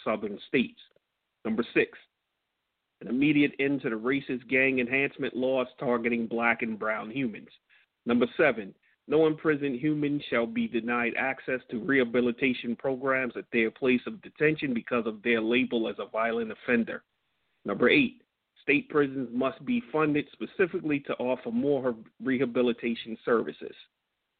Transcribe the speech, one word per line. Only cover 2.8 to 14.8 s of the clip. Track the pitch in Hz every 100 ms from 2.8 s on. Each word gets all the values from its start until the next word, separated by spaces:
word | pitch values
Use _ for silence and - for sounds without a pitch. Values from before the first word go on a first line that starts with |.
| _ _
an | 95
immediate | 120 147 147 143 -
end | 139 139
to | 135
the | 113
racist | 117 139 135 127 117
gang | 131 135 131
enhancement | 120 135 139 - 127
laws | - 127 131 123 -
targeting | 135 120 117 117 113
black | 117 117 113
and | 117 107
brown | 107 107 107
humans. | 123 127 101 - - _ _ _ _ -
Number | 120 120 -
seven, | 156 113 95 - _ _ -
no | 147 160
imprisoned | 151 165 147 143 123
human | 151 151 147 143 -
shall | 127 117
be | 113 117
denied | 117 113 120 120 -
access | 131 131 - 127 -
to | 120
rehabilitation | - 135 120 120 123 117 139 123 120 113
programs | 139 131 135 131 127 113
at | 95
their | 120 110
place | - 127 123 -
of | 113
detention | - - 151 156 147
because | 117